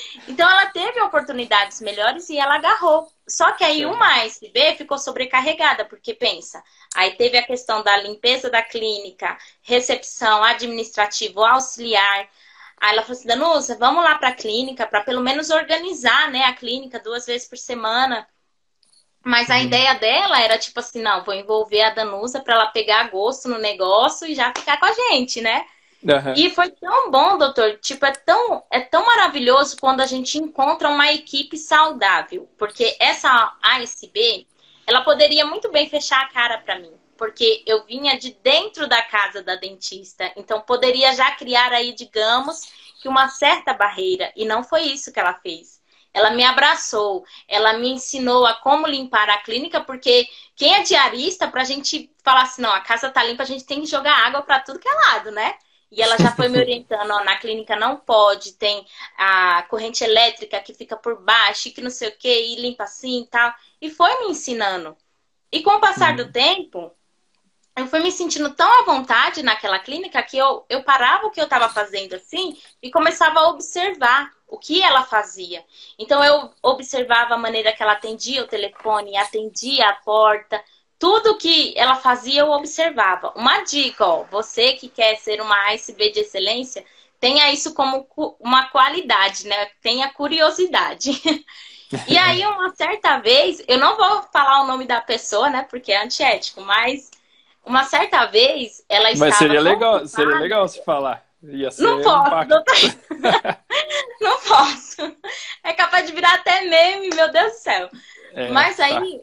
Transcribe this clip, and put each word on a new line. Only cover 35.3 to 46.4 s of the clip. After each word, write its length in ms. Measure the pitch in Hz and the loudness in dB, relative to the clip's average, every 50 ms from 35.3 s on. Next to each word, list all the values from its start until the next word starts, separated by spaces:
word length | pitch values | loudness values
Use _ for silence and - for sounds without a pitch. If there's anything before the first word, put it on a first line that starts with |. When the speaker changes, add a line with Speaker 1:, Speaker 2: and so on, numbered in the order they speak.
| 302 302 302 | 4 2 0
Speaker 1:
muito 260 | 302 330 427 440 427 | 0 -4 -6 -8 -2
bem 160 | 311 285 302 294 | 0 0 0 0
fechar 320 | 302 294 294 - 285 262 | -4 -6 -2 0 0 0
a 80 | 269 262 | -2 -2
cara 280 | - 247 240 233 226 226 | -2 -2 -2 -2 -2 -6
pra 200 | - - 190 180 | -6 -8 -8 -8
mim. 140 | 175 165 156 _ _ _ _ | -10 -18 -20 _ _ _ _
Porque 460 | _ 226 220 - - 233 226 220 214 - | _ -10 -10 -4 0 2 2 2 0 0
eu 180 | - 220 214 214 | -2 -2 -2 -2
vinha 320 | - 233 269 285 285 262 | -8 -12 -4 -2 -2 -2
de 140 | 254 254 254 - _ _ | -2 -6 -14 -16 _ _
dentro 440 | 254 294 330 392 427 - 320 302 | 0 0 0 -2 -4 -8 -8 -2
da 140 | 247 240 226 226 | 0 0 0 0
casa 400 | - 220 208 202 196 - 202 185 | 0 -2 -2 -2 -2 -6 -10 -8
da 120 | 185 185 | -8 -8
dentista. 760 | 185 190 190 196 185 - - 196 196 190 - - - 185 180 - | -8 -10 -16 -14 -14 -14 -14 -14 -16 -20 -20 -12 -10 -10 -10 -10
Então, 260 | - - - 220 214 | -14 -8 -6 -6 -6
poderia 520 | - - 247 247 262 254 247 262 262 262 254 | -2 -2 0 2 2 0 2 4 4 2 4
já 160 | 254 262 277 | 4 0 0
criar 400 | 277 - - 247 247 240 247 247 | 0 -4 -6 -2 0 0 2 2
aí, 220 | 247 240 240 240 240 | 0 -2 -2 -4 -8
digamos, 680 | - 240 - - 214 214 220 233 254 277 294 320 - - - - - - - _ - | -12 -20 -8 -4 -2 0 0 0 0 -2 -6 -10 -12 -16 -20 -20 -20 -20 -20 _ -14
que 80 | - | -8
uma 200 | 269 269 262 269 269 | 0 2 2 2 2
certa 440 | - - 285 285 359 339 - 277 - | 0 0 2 2 2 0 -2 -6 0
barreira. 580 | - 202 208 202 190 190 185 185 180 175 - - | 0 0 -2 0 -4 -2 -2 -2 -2 -4 -8 -6
E 80 | - 220 | -8 -4
não 180 | 220 220 233 247 | -4 -4 -4 -4
foi 200 | - 330 320 330 | -2 -2 -2 -2
isso 280 | 285 269 285 - 254 - | -2 -6 -8 -12 -8 -6
que 60 | 220 | -2
ela 160 | 185 180 - | -2 -2 -4
fez. 460 | - _ 180 165 165 - _ _ _ _ _ _ _ _ _ - | -4 _ -14 -14 -14 -18 _ _ _ _ _ _ _ _ _ 0
Ela 180 | - 220 214 | 2 2 2
me 120 | 233 240 | 4 4